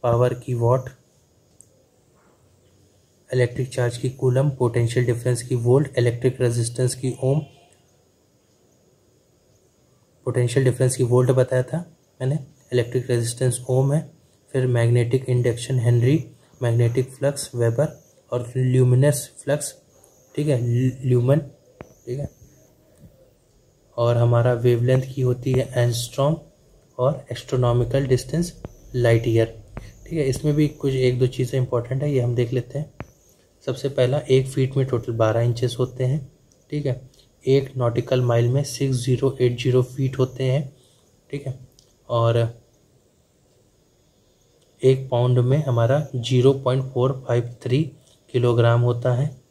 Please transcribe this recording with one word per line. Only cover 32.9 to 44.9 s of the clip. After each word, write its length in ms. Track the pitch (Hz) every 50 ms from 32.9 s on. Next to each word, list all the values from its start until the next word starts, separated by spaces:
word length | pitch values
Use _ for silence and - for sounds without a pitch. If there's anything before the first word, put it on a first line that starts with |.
| _ _ - - _ _ _ _ _ _ _ _ _ _ _
सबसे 220 | - 127 - - 143
पहला, 280 | 135 - 127 123 135 147
एक 260 | - - 131 131 131 131
feet 280 | - - 131 127 -
में 100 | 139 131
total 260 | 131 - 117 117 - 117
बारह 260 | 113 113 110 110 113 117
inches 340 | 120 120 117 127 123 117 -
होते 260 | 127 123 - - 127
हैं। 220 | 127 139 156 - - _ _ _ _ _ _ _ _ -
ठीक 140 | 147 143
है, 140 | 139 123 - - - _ _ - _ _ _ _
एक 320 | 131 135 139 139 131 -
nautical 460 | 131 123 120 117 123 120 - 131 127 123
mile 260 | 120 120 117 117 120
में 140 | 127 139 147
six 320 | - - - 139 135 131
zero 400 | 120 117 135 127 117 - 135 - -
eight 200 | 127 123 120 120
zero 220 | - 131 123 127 127
feet 340 | 127 - - 131 131 - -
होते 260 | 131 127 - - 131
हैं। 280 | 131 127 143 151 - - _ _ _ _ _ _ _ _ _ _ _
ठीक 160 | - 143 -
है, 120 | 135 127 - - - _ _ _ _ _ _ _ _
और 400 | 120 117 117 117 117 117 117 117 - - _ _ _ _ _ _ _ _ _ _ _ _ _ _ _ _ _ _ _ _ _ _ _ _ _ _ _ _ _ _ _ _ _ _ _ _ _ _ _ _ _ _ _ _ -
एक 260 | 131